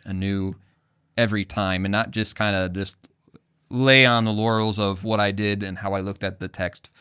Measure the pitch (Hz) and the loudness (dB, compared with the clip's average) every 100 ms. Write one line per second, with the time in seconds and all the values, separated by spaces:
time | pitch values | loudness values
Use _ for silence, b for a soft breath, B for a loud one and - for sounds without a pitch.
0 | - 95 98 98 95 92 _ _ _ _ | -10 -4 -2 -2 -4 -8 _ _ _ _
1 | _ - 117 107 95 - 98 92 98 101 | _ -2 0 0 -4 -2 -2 0 0 -2
2 | 110 110 107 - 107 98 92 90 98 - | -2 -4 -4 -2 -2 0 -2 -4 -8 -10
3 | - _ _ - _ _ - 123 131 131 | -20 _ _ -20 _ _ -8 0 6 8
4 | 131 117 110 107 110 110 110 101 101 95 | 8 6 2 0 2 2 2 0 0 -2
5 | 110 110 101 98 104 101 98 92 98 98 | -2 0 0 0 -2 -2 -4 -6 -4 -4
6 | 95 98 98 92 92 - 90 - - _ | -4 -6 -8 -8 -10 -6 -8 -8 -20 _